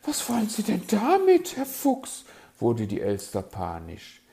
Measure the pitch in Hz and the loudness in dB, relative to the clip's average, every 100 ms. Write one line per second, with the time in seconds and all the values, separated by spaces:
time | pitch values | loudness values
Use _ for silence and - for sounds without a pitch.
0 | - 294 - 240 214 - 208 185 - 208 | -4 -4 -2 0 0 -2 -2 -2 0 0
1 | 233 381 381 359 - - 269 - 277 262 | 4 4 6 6 4 -6 -8 -2 0 0
2 | - - - - - _ 113 113 107 107 | -4 -14 -16 -20 -20 _ 0 0 -2 -2
3 | 98 101 - 104 95 107 90 82 82 85 | -2 -2 -4 -6 -6 -8 -8 -8 -12 -16
4 | - - _ | -18 -20 _